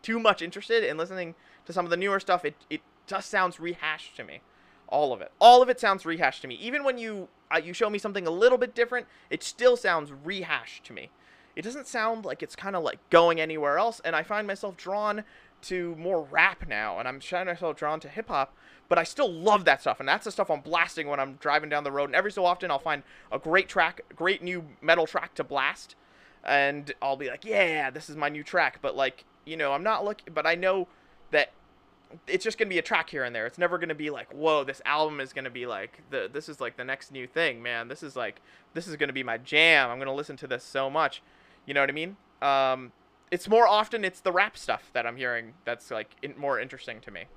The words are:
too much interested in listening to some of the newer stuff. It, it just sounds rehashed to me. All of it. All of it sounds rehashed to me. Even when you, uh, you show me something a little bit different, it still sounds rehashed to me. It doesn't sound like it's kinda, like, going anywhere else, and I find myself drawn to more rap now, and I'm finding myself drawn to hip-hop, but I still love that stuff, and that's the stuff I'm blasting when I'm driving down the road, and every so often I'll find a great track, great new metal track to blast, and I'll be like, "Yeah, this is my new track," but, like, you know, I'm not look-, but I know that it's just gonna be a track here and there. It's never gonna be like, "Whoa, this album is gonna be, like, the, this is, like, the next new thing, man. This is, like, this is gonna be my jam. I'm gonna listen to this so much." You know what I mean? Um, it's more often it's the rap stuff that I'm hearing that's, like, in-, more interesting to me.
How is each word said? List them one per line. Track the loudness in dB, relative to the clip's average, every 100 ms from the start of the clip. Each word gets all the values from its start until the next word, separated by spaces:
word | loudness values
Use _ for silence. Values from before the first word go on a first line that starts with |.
too | -4 2
much | 2 2
interested | -4 -10 -2 0
in | 0 -4
listening | -6 -6 -10 -12 _ _
to | -6
some | -4
of | 0
the |
newer | 0 2 0
stuff. | 2 0
It, | 0 -8 -12
it | -12 _ _ -8
just | -8 -2
sounds | 0 0 -2
rehashed | -10 -6 -6 -6 -10 -16
to |
me. | -16 -18 _ _ _ _ -2
All | 0 0
of | -2
it. | -8 _
All | 12 12
of | 10
it | 4
sounds | 2 2
rehashed | -2 2 0 0
to | -12
me. |
Even | -10 -6 -2
when | -2 -2
you, | -8 -10 -12 _ _
uh, | -2
you | -2
show | -2 -2
me | -2
something | -4 -4 -4
a |
little | 4 6 6
bit | 0
different, | 0 -2 -2 -8 -20 _
it | -8
still | -8 4 4 4
sounds | 2 0 -2
rehashed | -12 -10 -8 -4 -6 -6 -18
to | -16
me. | -16 -18 _ _ -20 _
It | -10
doesn't | -10 -10 -8
sound | -2 -2 -2
like | -6 -8
it's | -10
kinda, | -10 -6 -2
like, | -4 -6 _
going | 8 8 4
anywhere | -2 -2 0 2
else, | 0 -2
and | -2
I | -2
find | -2 -4
myself | -4 -6 -8
drawn | -8 -6 -2 -2 -4 -8 -20 -20 _
to | -8 -6 -6
more | -6 -2 -2
rap | 0 2 2 2 -4
now, | -2 -2 -4
and | -6
I'm | -8
finding | -6 -4 -4
myself | -4 -4 -4
drawn | -4 -4
to | -8
hip-hop, | -12 -4 -2 -2 _ -20 -20 _
but | 2
I |
still | 2 0 0
love | 2 4 6
that | 6 4
stuff, | 2 -2
and | 0
that's | 0
the | 0
stuff | -4 -2
I'm | -2
blasting | -2 -2 -2 -4 -4
when | -4
I'm | -4
driving | -4 0 0 0
down | -4
the | -2
road, | -2
and | 0
every | 0 0
so | 0
often | 0 0 -2
I'll | -2
find | -2 -6 -8 -20 -10
a | -8
great | 2 2 2
track, | 2 0 -2 -20 -4
great | -2 0
new | -4 -8 -10 -6
metal | 2 2 2
track | -2 -6
to | -8
blast, | -4 -2 -2 -4 -18 -20 _ _ -20 _
and | 0 2 2 -2 -10 -6
I'll | -4
be | -4 -6
like, | -10
"Yeah, | -2 2 2 0 -4
this | -6 -14
is | -4
my | -4
new | -4
track," | -2 0 0 0
but, | -6 0
like, | -2 -2 -20 _
you | -14
know, | -4 -2
I'm | 0
not | -2 -2
look-, | -4 -8 -8
but | -2 -2
I |
know | 0 0 0 -4 _ _ _ 0
that | 0 0 _ _ _ _ _ _ -20 -4
it's | -2
just | -2 -2
gonna | -2
be | -2
a |
track | 0 -4 -2
here | -6
and | -6
there. | -4
It's | -8 -2
never | -2 0
gonna | -4
be | -6 -6
like, | -8 -12
"Whoa, | -2 2 2
this | 0 -4
album | -2 0 0 -2
is | -8
gonna | -8 -10
be, | -10
like, | -8 -8 -10 -16 -8
the, | -6 -6
this | -8 -12
is, | -10
like, | -10 -8
the |
next | -8 -8 -10
new | -14 -6
thing, | -2 -2 -2
man. | -6 -6 -8
This | -12
is, | -12
like, | -8 -8 -8 _ -20 _
this | -12 -10
is |
gonna | -4 -4
be | -2
my | -4 -6
jam. | 0 4 6 6 4
I'm | -2
gonna | -6
listen | -6 -8 -12
to | -8
this | -8
so | -4 -4 -2
much." | 0 0 -2 _ _ _ _
You | -2
know | 0
what | 2
I |
mean? | 0 -8 -10 _ _
Um, | 2 4 2 0 -6 _ _ _ _
it's | -6 4
more | 6
often | 8 6 2 -2
it's | -4 -2
the | 0
rap | 2 0 -2
stuff | -4 -4 -4
that | -4 -4
I'm |
hearing | -4 -4 -4 -8 -12
that's, | -8 -8 -6
like, | -8 -8 -12
in-, | -12 -6
more | -4 -4
interesting | -6 -10 -14 -14
to | -14
me. | -16 -18